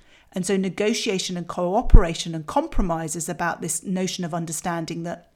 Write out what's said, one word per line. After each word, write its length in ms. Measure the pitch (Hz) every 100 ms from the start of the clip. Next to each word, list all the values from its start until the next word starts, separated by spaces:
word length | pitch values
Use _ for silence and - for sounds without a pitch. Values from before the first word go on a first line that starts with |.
| - - _
And 140 | 190 180
so 120 | 196
negotiation 800 | 190 - 208 226 233 190 - 180
and 100 | 170
cooperation 880 | - 175 202 254 214 175 170 170 160
and 100 | 156
compromise 680 | - 165 - 185 165 160 170
is 140 | 165
about 320 | 175 170 -
this 220 | 170 -
notion 420 | - 185 185 - 170
of 80 |
understanding 720 | 170 165 160 185 170 165 170
that, 280 | 170 - -